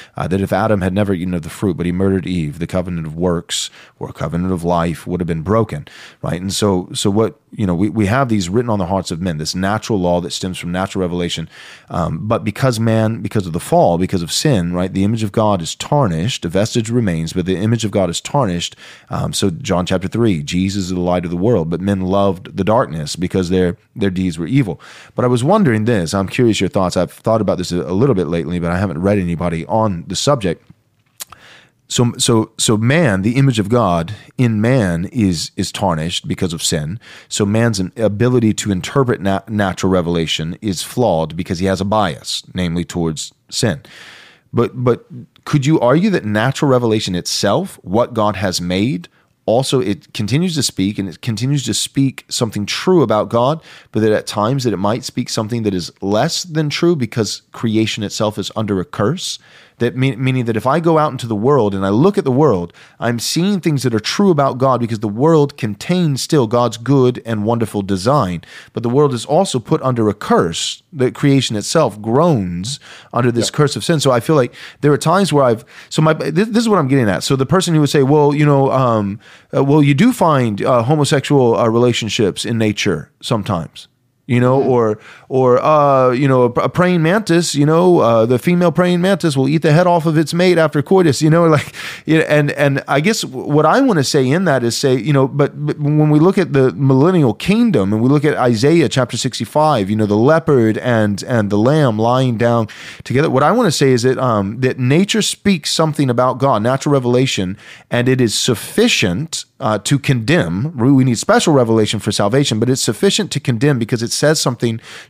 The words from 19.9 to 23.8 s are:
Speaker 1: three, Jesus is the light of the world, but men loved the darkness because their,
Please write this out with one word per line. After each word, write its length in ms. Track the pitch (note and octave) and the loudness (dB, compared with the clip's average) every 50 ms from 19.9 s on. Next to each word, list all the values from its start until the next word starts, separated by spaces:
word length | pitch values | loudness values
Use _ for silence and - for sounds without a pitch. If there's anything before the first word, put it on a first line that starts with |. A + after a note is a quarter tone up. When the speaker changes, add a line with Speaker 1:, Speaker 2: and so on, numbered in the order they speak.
| F#2+ F2+ F2+ F2+ | -2 -4 -4 -4
Speaker 1:
three, 340 | - G#2+ A#2 A2+ F#2 D2+ | -2 0 0 0 0 -2
Jesus 420 | D2 C#2+ F2 F2+ F#2+ G2 F#2+ G2+ F#2 | -4 -4 -2 -2 -2 -2 -2 -4 -4
is 60 | F2 | -4
the 80 | F#2 F2+ | -4 -2
light 240 | F2+ F2+ F2 F2+ E2+ | 0 0 0 0 -2
of 60 | E2+ | -4
the 60 | F2 | -4
world, 340 | F2 F#2 A#2 B2 F#2+ D#2+ E2 | -2 0 2 2 0 0 -2
but 100 | E2+ E2 | -4 -4
men 200 | F#2 G2+ G2+ F#2+ | -2 -2 -2 -2
loved 560 | F#2 F2+ F#2+ G2+ G2 G2+ F#2 F2+ - - - | -2 0 0 2 2 0 0 -4 -8 -12 -6
the 80 | G2 F#2+ | -4 0
darkness 500 | G2 G#2+ B2 B2+ D2+ D2+ E2 D2+ D2 - | 2 2 2 0 -2 -4 -10 -10 -10 -8
because 360 | - F2 F2 - G2 F#2 E2+ | -6 -6 -4 -2 -2 -2 0
their, 260 | F#2 F#2 F#2 F2 E2+ - | 0 0 0 0 -2 -6